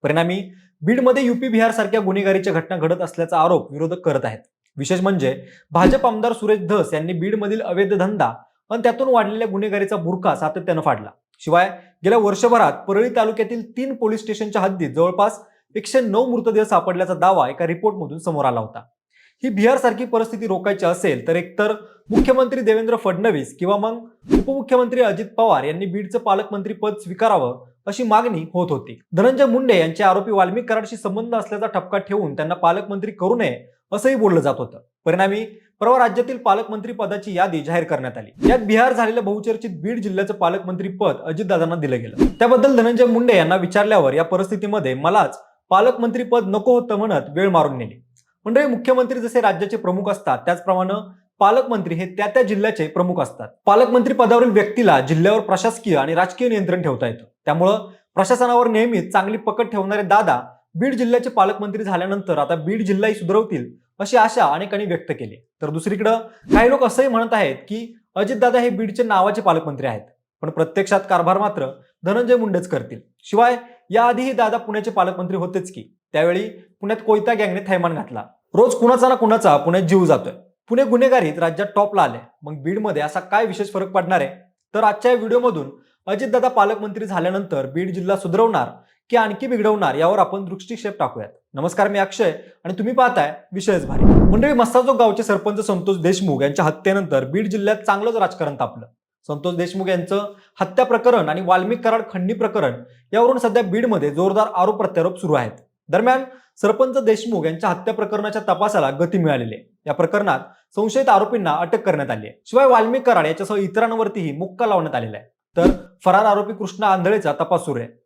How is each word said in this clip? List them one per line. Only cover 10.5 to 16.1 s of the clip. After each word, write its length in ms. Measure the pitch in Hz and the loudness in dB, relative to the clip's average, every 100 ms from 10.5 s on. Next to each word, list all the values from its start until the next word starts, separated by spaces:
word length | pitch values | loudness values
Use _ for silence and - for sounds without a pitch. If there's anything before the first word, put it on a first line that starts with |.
| 175 170 160 | -4 -4 -2
फाडला. 300 | 156 117 104 _ _ _ | 0 -2 -6 _ _ _
शिवाय 260 | - 170 190 185 _ _ | 0 2 2 -2 _ _
गेल्या 140 | 180 233 | 2 2
वर्षभरात 540 | 202 196 240 226 170 139 - | 2 2 2 4 4 0 -2
परळी 200 | 196 240 240 | 0 0 0
तालुक्यातील 460 | 220 220 214 233 214 - | 0 0 -4 -6 -10 -8
तीन 180 | 269 | -8
पोलीस 280 | 262 220 220 | -4 -4 -4
स्टेशनच्या 400 | 220 208 214 202 | -6 -8 -4 -2
हद्दीत 280 | 190 190 156 | -2 -2 -6
जवळपास 480 | 131 175 185 208 214 - _ _ | 0 0 2 0 0 -20 _ _
एकशे 260 | - - 262 | -12 -2 -2
नऊ 260 | 233 | 0